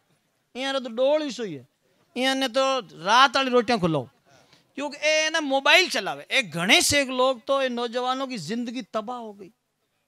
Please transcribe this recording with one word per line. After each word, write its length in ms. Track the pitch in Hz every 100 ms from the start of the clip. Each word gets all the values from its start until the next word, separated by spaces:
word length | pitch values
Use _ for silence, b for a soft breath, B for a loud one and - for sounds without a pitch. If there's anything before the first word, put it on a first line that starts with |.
| _ _ _ _ _ 240
इन्हें 280 | 269 269
तो 60 | 247
डोल 320 | 226 269 302
ही 100 | 294
सोई 220 | 226 214
है, 140 | 139 123 _ _ _ _ 240
इन्हें 360 | 262 269 269
तो 100 | 269 269 262 165 151
रात 320 | 175 240 269 269
वाली 140 | 262
रोटियां 300 | 247 240 233
खुलाओ, 280 | 175 151 113 _ _ 135 b b b -
क्योंकि 200 | 285 285 302
ए 220 | 311 311
ना 120 | 320
मोबाइल 480 | 285 269 285 339 339
चलावे। 360 | 247 180 143 -
ए 100 | 247
घणे 380 | 196 170 185 269
से 200 | - 285
एक 80 | 254
लोग 360 | 254 262 247 -
तो 160 | 277
ए 80 | 262
नौजवानों 580 | 240 240 247 254 262 269
की 100 | 240
जिंदगी 440 | 151 233 240 240 202
तबाह 240 | 220 214 247
हो 160 | 220
गई। 180 | 202 180 _ _ _ _ _